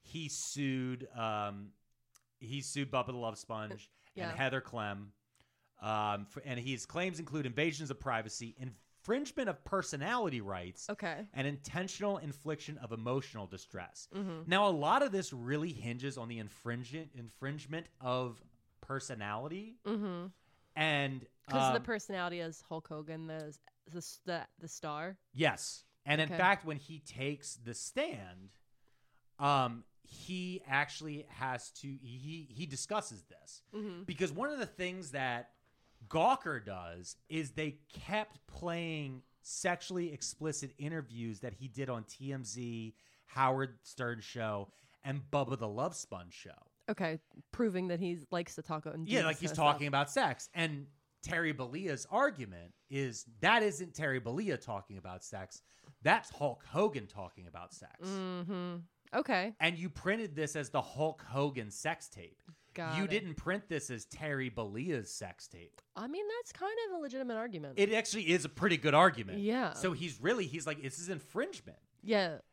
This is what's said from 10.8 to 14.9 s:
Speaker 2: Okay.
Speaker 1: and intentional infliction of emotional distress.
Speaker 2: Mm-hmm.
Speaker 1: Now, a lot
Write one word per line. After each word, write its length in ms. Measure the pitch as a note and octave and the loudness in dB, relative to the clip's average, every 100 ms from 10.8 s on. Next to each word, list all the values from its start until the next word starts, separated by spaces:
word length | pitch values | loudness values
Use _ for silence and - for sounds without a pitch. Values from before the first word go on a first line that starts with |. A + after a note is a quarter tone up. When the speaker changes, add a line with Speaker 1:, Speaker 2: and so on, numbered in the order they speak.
| - | -6
Speaker 2:
Okay. 360 | G#3 F#3 D#3 G#3 | -4 -2 -4 -6
Speaker 1:
and 120 | C3 C3+ | -2 -2
intentional 720 | C#3 - E3 F#3+ - G3+ G3 | -2 -4 -4 -2 0 0 0
infliction 580 | D#3 C3+ D#3 D3+ - D3 | -2 -6 -4 -4 -6 -8
of 160 | A2+ | -6
emotional 540 | A2+ A2+ C3+ C3+ A2+ F#2+ | -4 0 0 -2 -8 -8
distress. 600 | F#2+ - F#2+ F2+ - - F#3+ | -10 -8 -8 -8 -12 -10 -6
Speaker 2:
Mm-hmm. 280 | F#3+ E3 D#3+ | -4 -4 4
Speaker 1:
Now, 200 | F#3 G3+ | 6 6
a 40 | |
lot 320 | E3 D3 | 6 6